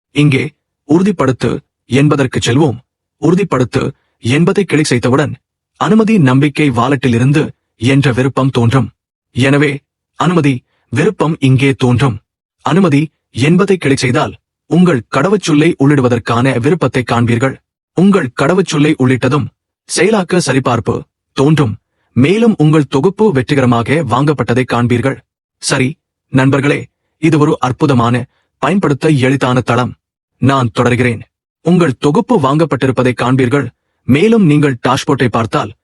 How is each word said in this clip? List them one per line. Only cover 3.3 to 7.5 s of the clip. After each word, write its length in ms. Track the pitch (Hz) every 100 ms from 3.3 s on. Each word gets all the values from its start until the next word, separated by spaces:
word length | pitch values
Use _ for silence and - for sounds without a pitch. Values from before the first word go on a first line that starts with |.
| 185 196 131 123 131 123 - _ _
என்பதை 440 | 113 143 170 196
கிளிக் 260 | 190 147 151
செய்தவுடன், 440 | 123 131 139 135 113 _ _ _ -
"அனுமதி 400 | 151 220 214 220
நம்பிக்கை 540 | 131 135 147 139 147
வாலெட்டில் 420 | 117 123 143 131
இருந்து" 380 | 117 131 151 -